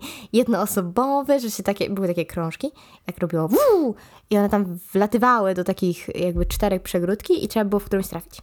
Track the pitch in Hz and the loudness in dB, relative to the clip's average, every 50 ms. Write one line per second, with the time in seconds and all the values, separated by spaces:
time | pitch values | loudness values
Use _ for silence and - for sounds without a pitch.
0 | - - - - - - - 233 254 233 220 175 214 - - 202 180 170 180 240 | -8 -12 -16 -16 -8 0 2 2 2 2 0 0 0 -2 -2 -2 -2 -2 0 0
1 | 262 277 277 285 269 277 277 269 240 214 - - 190 196 202 - 165 - 202 190 | 0 0 0 0 2 2 2 2 0 -4 -8 -6 -4 -4 -2 -2 -2 -4 -2 -2
2 | 190 175 175 175 156 - - 175 165 165 - - 262 302 - - - - - _ | -2 -2 -2 -2 -4 -4 -4 -6 -6 -6 -6 -6 -8 -8 -8 -10 -20 -20 -20 _
3 | - - - - 180 156 170 160 160 165 226 480 587 523 415 349 294 233 208 - | -14 -12 -8 -6 -4 -2 -2 -2 0 2 4 4 4 6 4 4 2 0 -4 -6
4 | - - - - _ - 214 202 202 202 214 202 196 180 170 175 - - - 190 | -12 -20 -20 -14 _ 0 2 2 2 2 2 0 0 -2 -6 -10 -8 -4 0 0
5 | 208 208 - 214 240 247 247 226 196 190 185 180 180 190 185 - 190 175 170 - | 0 2 4 4 6 6 6 4 2 2 0 0 -2 -2 -2 0 0 -2 -2 -2
6 | - - - - 175 180 170 175 175 - - - 214 202 190 180 - - - 175 | -6 -10 -6 -4 -2 -2 0 0 0 0 0 0 0 0 0 -2 -4 -2 -2 -2
7 | 175 180 214 - - - 359 - - 214 - 226 208 196 208 202 - - 202 190 | 0 0 -2 -2 0 0 0 0 0 -2 0 0 0 2 0 -2 -2 0 -2 -2
8 | 190 - - 170 - - - - | -2 -4 -8 -12 -12 -14 -20 -20